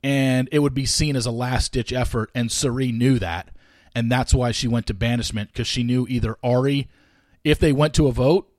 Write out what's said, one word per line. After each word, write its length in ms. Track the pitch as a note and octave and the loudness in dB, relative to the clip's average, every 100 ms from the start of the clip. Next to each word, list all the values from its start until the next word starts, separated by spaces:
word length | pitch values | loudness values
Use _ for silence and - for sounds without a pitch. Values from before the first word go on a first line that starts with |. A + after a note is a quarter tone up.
and 460 | C#3 C#3 C3 B2+ B2+ | 0 0 2 2 2
it 80 | D3 | 0
would 140 | C#3+ | 2
be 140 | C3 B2+ | 0 -2
seen 280 | - D3+ C3+ | 0 0 0
as 120 | A#2 | -2
a 40 | |
last-ditch 640 | A#2 B2 B2+ - B2+ A#2 | -4 -2 -2 -2 -4 -4
effort, 380 | B2+ A#2+ A#2+ G#2+ | -2 -2 -2 -4
and 180 | B2 A2+ | -4 -4
Cirie 400 | - C#3+ B2 C3 | -2 -2 0 -2
knew 280 | A#2 B2+ B2+ | 2 4 2
that, 300 | F#2 E2+ - - _ _ _ A#2+ | 0 -6 -10 -20 _ _ _ -4
and 160 | A#2 | 0
that's 220 | B2 B2+ | 0 2
why 160 | C3+ B2 | 0 0
she 160 | A2+ A#2+ | -2 -2
went 200 | A#2 - | -2 -2
to 80 | G2 | -4
banishment, 580 | A#2 A#2+ G#2+ A2 G#2 | -2 -2 -4 -6 -8
'cause 140 | - A#2 | -8 -4
she 160 | C3 | -2
knew 240 | A#2+ B2 B2 | 0 0 0
either 280 | B2 A2 A2+ | -2 -4 -2
Ari, 460 | B2 B2 C3+ C#3 - _ _ _ _ _ | 0 2 2 -2 -4 _ _ _ _ _
if 160 | D3+ D3 | 0 2
they 120 | E3 | 4
went 220 | C3+ D3+ | 4 2
to 140 | C#3 D3 | 4 2
a 40 | |
vote 380 | A#2 B2+ F#3 - | 4 2 2 0